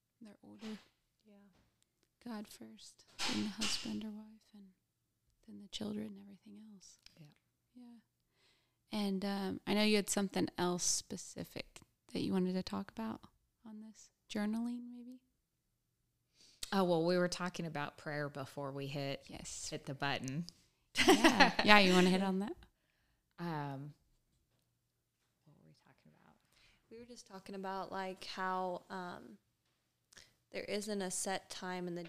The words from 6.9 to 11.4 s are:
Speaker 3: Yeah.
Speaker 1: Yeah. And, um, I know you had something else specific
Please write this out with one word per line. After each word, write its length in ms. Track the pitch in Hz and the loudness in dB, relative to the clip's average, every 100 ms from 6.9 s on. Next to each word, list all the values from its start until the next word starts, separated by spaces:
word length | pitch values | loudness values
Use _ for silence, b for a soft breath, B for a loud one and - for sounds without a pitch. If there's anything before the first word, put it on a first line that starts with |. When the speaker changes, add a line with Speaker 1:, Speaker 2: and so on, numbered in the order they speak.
| - - - | -20 -20 -20
Speaker 3:
Yeah. 60 | 147 _ _ _ _ 247 | -20 _ _ _ _ -20
Speaker 1:
Yeah. 1200 | 240 233 _ _ _ _ _ _ _ _ _ 214 | -20 -20 _ _ _ _ _ _ _ _ _ -2
And, 260 | 202 190 202 | 0 0 -2
um, 340 | 196 190 - - | -2 -4 -6 0
I 80 | |
know 80 | 208 | 4
you 140 | 214 208 | 6 4
had 140 | 190 | 2
something 380 | - 196 185 - - | 0 0 0 -2 0
else 260 | 180 175 | 0 2
specific 1000 | - - - 190 - - | 0 0 -2 -10 -10 -12